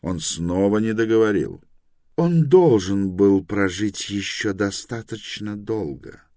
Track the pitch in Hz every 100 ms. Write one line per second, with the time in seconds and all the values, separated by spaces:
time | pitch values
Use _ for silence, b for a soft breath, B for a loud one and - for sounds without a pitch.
0 | - 90 - - 85 87 101 104 110 110
1 | 113 113 110 101 73 - _ _ _ _
2 | _ - 170 170 147 180 175 113 92 101
3 | 98 90 101 98 85 101 98 90 107 101
4 | - 101 95 - 107 95 101 95 - 117
5 | 110 107 - - 104 104 104 110 85 67
6 | - - _